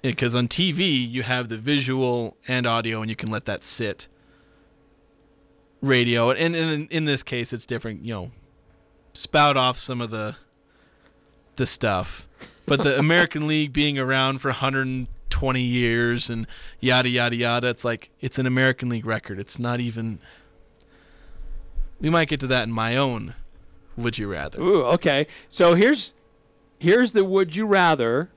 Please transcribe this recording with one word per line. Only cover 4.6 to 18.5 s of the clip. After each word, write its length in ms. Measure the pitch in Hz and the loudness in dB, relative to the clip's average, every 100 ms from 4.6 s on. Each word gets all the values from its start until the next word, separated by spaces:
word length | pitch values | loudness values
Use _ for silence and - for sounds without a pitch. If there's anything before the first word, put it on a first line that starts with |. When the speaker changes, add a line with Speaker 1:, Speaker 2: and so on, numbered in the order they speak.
| _ _ _ _ _ _ _ _ _ _ _ _ | _ _ _ _ _ _ _ _ _ _ _ _
Speaker 1:
Radio, 480 | 139 127 120 117 117 | 2 4 4 4 2
and, 260 | 131 165 170 | 2 0 0
and 140 | 160 | -2
in, 160 | 151 156 | -2 -4
in 160 | 160 | -2
this 180 | 156 135 | 0 -2
case, 300 | - 123 113 | -2 -6 -6
it's 140 | 117 - | -8 -6
different, 380 | 117 113 98 | -8 -8 -10
you 80 | 117 | -10
know, 180 | 107 90 - _ _ _ _ _ _ _ | -10 -10 -16 _ _ _ _ _ _ _
spout 440 | - - 156 147 135 | -10 0 4 4 4
off 200 | 127 123 | 0 0
some 220 | - 123 | -4 -4
of 100 | 117 | -6
the, 260 | 110 107 139 _ _ _ _ _ _ _ _ _ _ _ - | -6 -6 -8 _ _ _ _ _ _ _ _ _ _ _ -4
the 100 | 123 | -2
stuff. 600 | - 113 95 92 - - _ - - - | 0 0 -2 -4 -12 -20 _ -20 -14 -2
But 160 | 143 | 2
the 160 | 147 131 | 2 2
Speaker 2:
<laughs> 0 | |
Speaker 1:
American 480 | 151 175 170 156 151 | 4 4 2 0 0
League 260 | 156 151 | 0 0
being 260 | 135 147 139 | 0 0 0
around 400 | 131 135 131 135 | 0 0 0 -2
for 100 | 139 | -4
a 60 | |
hundred 320 | 123 135 135 131 | -2 -2 -2 -2
and 200 | 131 123 - - | -4 -6 -8 -2
twenty 340 | - 135 127 | 0 0 0
years 680 | 123 123 120 117 120 120 - | 0 2 2 2 0 0 -2
and 160 | 117 113 - - - | -4 -8 -12 -16 -2
yada, 280 | 127 127 123 | 2 4 4
yada, 280 | 123 120 117 | 2 0 0
yada, 320 | 120 120 123 | 0 0 0
it's 160 | 117 | -2
like, 260 | 123 117 - _ | -4 -4 -8 _
it's 180 | 135 - | -6 -2
an 80 | |
American 420 | 127 | 0